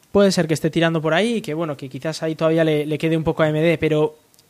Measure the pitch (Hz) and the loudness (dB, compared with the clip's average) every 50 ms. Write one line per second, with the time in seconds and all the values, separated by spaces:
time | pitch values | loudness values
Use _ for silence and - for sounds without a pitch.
0 | _ _ - 202 202 190 185 185 165 156 156 - - 160 - 165 165 165 165 160 | _ _ 2 2 4 4 2 0 0 0 0 -2 -2 -2 0 0 0 0 0 0
1 | 151 156 156 175 208 240 233 208 - 151 151 160 170 156 139 - 143 127 143 131 | 0 0 0 2 0 0 -2 -4 -4 -6 -6 -6 -6 -6 -8 -10 -12 -14 -12 -10
2 | - 160 151 - 165 160 160 - 165 160 160 165 160 160 151 147 147 156 151 147 | -8 -8 -8 -6 -6 -6 -2 0 0 2 2 4 2 2 2 0 0 -2 -2 -2
3 | 165 160 165 160 151 165 156 - 160 156 151 151 160 170 160 - 156 156 156 151 | 0 0 0 0 0 0 0 2 0 2 2 2 2 2 2 2 0 0 2 2
4 | 151 151 - - _ _ _ _ _ _ | 0 0 -2 -8 _ _ _ _ _ _